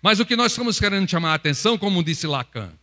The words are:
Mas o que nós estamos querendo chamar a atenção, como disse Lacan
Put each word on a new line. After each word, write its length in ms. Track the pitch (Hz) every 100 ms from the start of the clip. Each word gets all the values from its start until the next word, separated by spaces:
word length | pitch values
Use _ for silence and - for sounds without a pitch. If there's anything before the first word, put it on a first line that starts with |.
Mas 180 | 190 214
o 60 | 226
que 100 | 233
nós 160 | 240
estamos 280 | - 240 185
querendo 300 | 202 196 190
chamar 220 | 175 165
a 40 | 156
atenção, 420 | 151 139 214 226
como 260 | 202 185
disse 240 | 165 160 160
Lacan 440 | 139 120 117 98 80